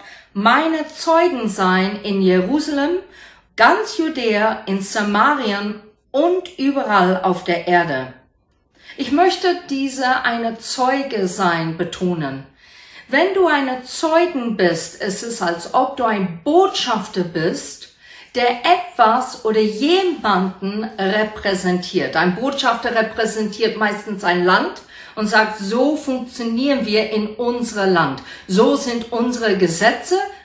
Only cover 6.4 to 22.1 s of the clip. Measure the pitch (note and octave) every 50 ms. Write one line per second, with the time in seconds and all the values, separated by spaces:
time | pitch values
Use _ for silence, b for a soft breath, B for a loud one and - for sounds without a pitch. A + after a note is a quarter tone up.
6.4 | F4+ - - - C4+ C#4 C#4 C4+ A#3+ G#3+ G#3 G3 F3+ F#3 F#3+ F#3 - F#3+ F3+ -
7.4 | - - F3 E3+ - F3+ F3 F3 E3+ E3 C#3 C3 B2+ - - - _ _ _ _
8.4 | _ _ _ _ _ _ B B B B B - C4+ A3+ C4+ D#4 F4+ F#4 F4+ -
9.4 | - F4+ E4+ - - - C#4+ C4+ C#4 C4+ - C#4 C4 B3+ B3+ - - A#3+ A#3 A#3
10.4 | A#3 A3+ A3+ - - - - - B3 B3+ C4+ C#4 C4+ - A#3+ G#3 F#3+ F3+ - -
11.4 | F#3+ F3 E3+ E3 D#3+ E3 D#3+ D#3+ F3 E3+ - - F#3+ F3+ F3 D#3+ D3+ C3+ C3+ C3+
12.4 | C3+ - B B B B B B B B B B B - B3 C#4+ F4 G4 F#4+ G4
13.4 | F4+ D#4+ D4+ C#4 C4+ C4 B3+ B3+ - - - - E4 D#4+ D#4+ E4 F4 F4 - C4
14.4 | A#3 A#3 G#3 F#3 F#3 F3 E3 E3 - - - - - G3+ F#3+ - A#3+ A#3 - -
15.4 | F#3+ E3+ E3+ E3 - - - B3+ C#4+ C#4 - - A#3+ A3+ G#3+ G3+ F#3+ E3+ E3 -
16.4 | - C#4+ D#4 F4+ G4 F#4+ - - - - A3+ G#3+ - - - G3 F3+ E3+ E3 E3
17.4 | D#3 F#3 - - - - - - - B B B B B B B B B - A#3+
18.4 | A#3+ A#3+ A#3+ A#3+ - E4 F4+ F4+ - - - - A3+ A3 A3+ B3+ - - - -
19.4 | - A3 G#3+ A3 G#3+ G#3 G3 G#3 C4+ D4+ F4 F#4+ G4 F4+ D4 A3 - G#3+ G3 F#3
20.4 | F#3+ F#3+ F#3 - F#3+ G3 G3+ G#3+ A3 A3 - - G3 F#3+ G3+ G#3+ G#3+ G#3+ - -
21.4 | - G3+ G3 F#3 F#3 F#3 F3+ F3+ F3+ - - F3 C#3 C3